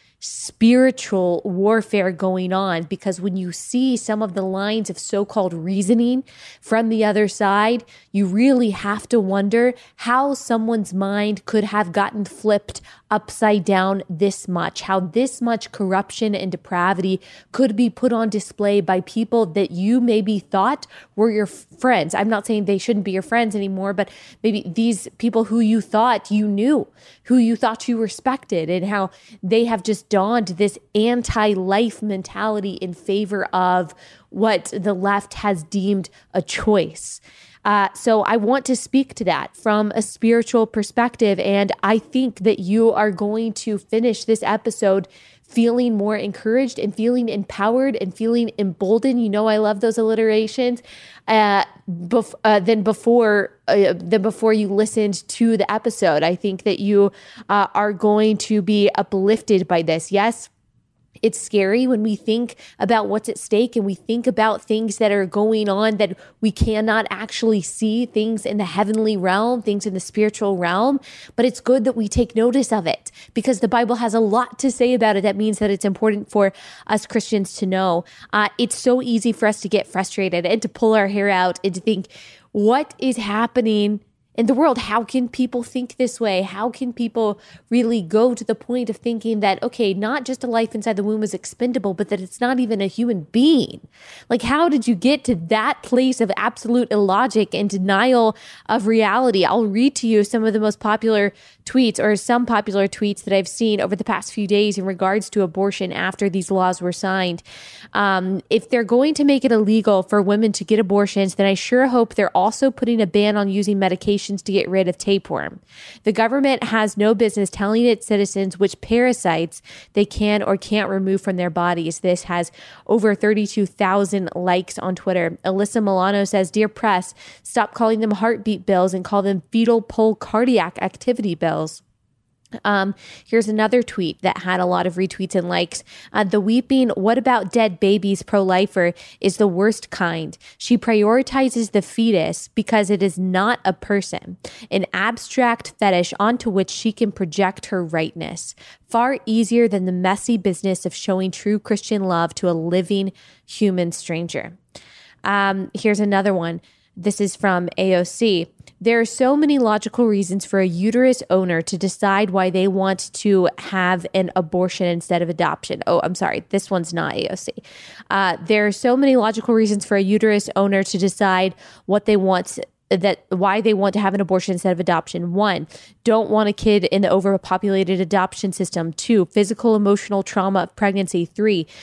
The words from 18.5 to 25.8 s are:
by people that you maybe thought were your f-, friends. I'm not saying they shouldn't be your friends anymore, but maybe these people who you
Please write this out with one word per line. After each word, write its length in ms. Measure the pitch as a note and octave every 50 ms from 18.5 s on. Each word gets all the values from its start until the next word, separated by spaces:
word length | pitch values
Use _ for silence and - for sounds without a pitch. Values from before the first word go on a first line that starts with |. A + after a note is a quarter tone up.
| - - G#3 G3+ G3+ G3+
by 180 | E3+ F#3+ F#3 F#3
people 460 | F#3 - - A3 A#3 - A#3 A#3 A3
that 240 | E3+ D#3 G3+ F#3+ -
you 280 | F3 F3 F#3+ G#3+ A#3+ B3+
maybe 400 | B3 A#3 G#3+ A3 F#3+ G#3+ G#3+ F#3+
thought 460 | - - - F#3+ F#3+ A#3+ D4 - - _ - - - _ -
were 160 | G3+ A3 A#3
your 160 | G#3 G#3+ G#3
f-, 200 | - - - - _ - -
friends. 360 | - B3+ A#3+ F#3 D3 E3 -
I'm 140 | F#3+ G3+ A3+
not 160 | A3+ G3+ -
saying 200 | - A3 G#3+ G3
they 120 | F#3+ G3+
shouldn't 300 | F#3 - - A3+ G#3 F3+
be 60 | G3+
your 100 | F#3 F#3+
friends 340 | F#3 - A3+ A#3 A#3 G#3+ G3
anymore, 380 | G#3 G3 G3 F#3+ F#3 G3 G3 F#3+
but 160 | G3+ G3 - - - - - - -
maybe 200 | - A3+ G3+ G#3 -
these 420 | F3+ D#3+ A3+ A3+ A#3 G#3+ F#3 - - _
people 280 | - A#3 A#3 A3 A3+ A3+
who 160 | G#3+ A3 A#3
you 200 | A3+ G#3+ A3+ A3